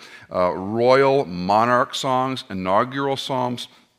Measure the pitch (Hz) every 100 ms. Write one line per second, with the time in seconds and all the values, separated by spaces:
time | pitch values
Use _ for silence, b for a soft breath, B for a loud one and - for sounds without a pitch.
0 | B B B 95 90 82 95 113 120 135
1 | 139 139 87 90 90 107 117 123 131 -
2 | 139 127 131 127 - 98 92 101 123 135
3 | 139 135 - 131 123 120 - b b